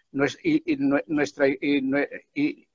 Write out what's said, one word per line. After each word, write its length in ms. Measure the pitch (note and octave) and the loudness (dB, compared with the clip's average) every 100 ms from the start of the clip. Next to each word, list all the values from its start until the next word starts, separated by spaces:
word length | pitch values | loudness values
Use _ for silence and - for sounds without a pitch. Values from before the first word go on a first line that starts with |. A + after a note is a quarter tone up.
| _ | _
Nues-, 260 | C3+ C#3 - | -2 -2 -2
y, 300 | E3 D#3 E3 | 0 0 0
y 40 | C#3 | 0
Nue-, 260 | C#3 C#3+ - | 2 0 0
Nuestra, 400 | D3 C#3+ - C#3 | -2 -2 0 0
y 340 | D3 C#3+ C#3+ | 0 0 0
Nue-, 280 | C3 C#3+ - - _ | 0 -2 -4 -8 _
y 340 | C#3+ D3 - _ | -4 -4 -4 _